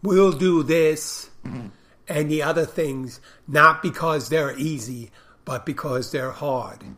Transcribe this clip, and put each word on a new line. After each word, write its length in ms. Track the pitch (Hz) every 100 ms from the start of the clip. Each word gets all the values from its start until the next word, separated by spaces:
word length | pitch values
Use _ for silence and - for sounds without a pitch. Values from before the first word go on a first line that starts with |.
We'll 300 | 196 185 196
do 300 | 147 185 170
this 640 | 139 165 160 156 - - - - - 131 120 - _ _ -
and 220 | 151 151
the 120 | 156
other 220 | 147 165
things, 560 | 151 - 156 135 131 - - - -
not 360 | 147 156 156
because 460 | 185 - 165 156 110
they're 280 | 160 143 135
easy, 540 | 151 147 113 123 117 - _ _
but 220 | - 131 -
because 460 | 143 151 127 127
they're 180 | 143 131
hard. 540 | 127 147 131 110 - -